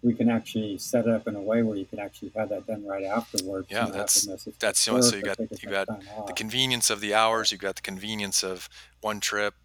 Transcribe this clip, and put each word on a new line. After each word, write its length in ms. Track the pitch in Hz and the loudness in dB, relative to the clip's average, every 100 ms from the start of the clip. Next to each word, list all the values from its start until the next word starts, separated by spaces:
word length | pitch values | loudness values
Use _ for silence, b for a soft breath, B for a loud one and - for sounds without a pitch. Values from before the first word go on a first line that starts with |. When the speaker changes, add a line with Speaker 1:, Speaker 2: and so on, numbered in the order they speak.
Speaker 1:
We 120 | 120 113 | 2 4
can 140 | 117 | 4
actually 480 | 117 - 113 107 95 | 4 0 -4 -4 -6
set 280 | - 123 117 | 0 2 4
it 60 | |
up 140 | 113 110 | 2 0
in 80 | 98 | -4
a 60 | |
way 220 | 98 113 | 2 2
where 140 | 113 101 | 4 0
you 80 | 95 | -6
can 140 | 104 | -8
actually 320 | 98 - 95 107 | -10 -10 -10 -4
have 120 | 104 | -4
that 180 | 98 85 | -4 -6
done 180 | 107 101 | -8 -6
right 160 | 98 95 | -6 -2
afterwards, 640 | 110 - - 95 95 95 | -2 -2 -4 -2 -6 -4
Speaker 2:
Yeah, 180 | 101 110 | -2 -2
Speaker 1:
you 40 | |
know, 60 | 95 | -2
Speaker 2:
that's, 200 | 104 - | 0 2
Speaker 1:
after 140 | 95 | 0
missing 220 | 92 - - | -6 -12 -2
Speaker 2:
that's 280 | 110 - - | 0 2 4
the 60 | |
one, 80 | 127 | 6
Speaker 1:
work 0 | |
Speaker 2:
so 140 | 120 104 | 6 4
you 80 | |
Speaker 1:
or 60 | 101 | -2
Speaker 2:
got, 80 | 95 | -4
Speaker 1:
taking 220 | 110 - | -6 -6
Speaker 2:
you 60 | - | -4
Speaker 1:
some 80 | 98 | -2
Speaker 2:
got 140 | 98 | -2
Speaker 1:
time 200 | 107 98 107 101 | -6 -10 -12 -8
Speaker 2:
the 80 | |
Speaker 1:
off. 0 | |
Speaker 2:
convenience 560 | - 110 123 131 123 - | -6 -2 0 2 2 2
of 100 | 104 | 0
the 120 | 104 | 4
Speaker 1:
Yeah. 20 | 104 | 4
Speaker 2:
hours, 360 | 113 113 107 | 6 4 2
you've 100 | 98 | 0
got 140 | 98 95 | -4 -4
the 60 | |
convenience 600 | - 95 107 107 101 - | -8 -8 -6 -4 0 0
of 260 | 95 92 - B B _ | 0 -6 -10 B B _
one 180 | 104 104 | -4 -2
trip 360 | - 104 104 - | -2 0 0 -2